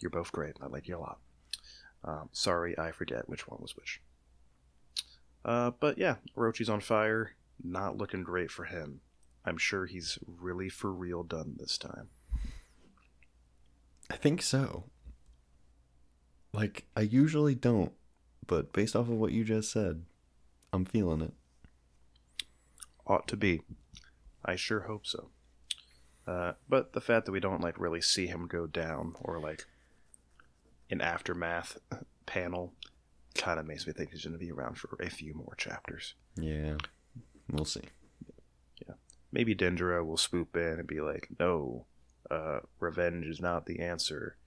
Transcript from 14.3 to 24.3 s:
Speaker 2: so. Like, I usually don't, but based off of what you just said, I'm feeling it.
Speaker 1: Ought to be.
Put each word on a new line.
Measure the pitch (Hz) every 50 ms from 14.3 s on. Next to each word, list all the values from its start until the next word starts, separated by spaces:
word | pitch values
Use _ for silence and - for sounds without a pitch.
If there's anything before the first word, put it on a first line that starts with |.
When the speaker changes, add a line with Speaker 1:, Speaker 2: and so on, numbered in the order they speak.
| 151 180
Speaker 2:
so. | - - - 135 139 - - - - - - - - - - - - - - - _ _ - - - - - _ _ _ _ - - - _ _ _ _ _ _ - -
Like, | - 107 107 104 - - - - -
I | -
usually | 110 104 113 131 143 156 160 147 151 147 135
don't, | 123 - 123 120 104 87 - - - - - _ _ _ _ _ - -
but | - 90 78 - -
based | - 98 104 113 -
off | 107 120 117
of | 117
what | 110 110 90
you | - 113 113
just | 110 110 110 107 -
said, | - 113 104 90 80 80 82 - - _ _ _ _ - - - - _ - -
I'm | - 95 92
feeling | - - 113 101 87 80 78
it. | 80 78 - - _ _ _ _ - - - _ _ _ _ - - - _ _ _ _ _ - - - - _ _ _ - - - - - - -
Speaker 1:
Ought | - 101 87 - -
to | -
be. | 104 107 98 87 78 - - - - - _ - - - - - - - -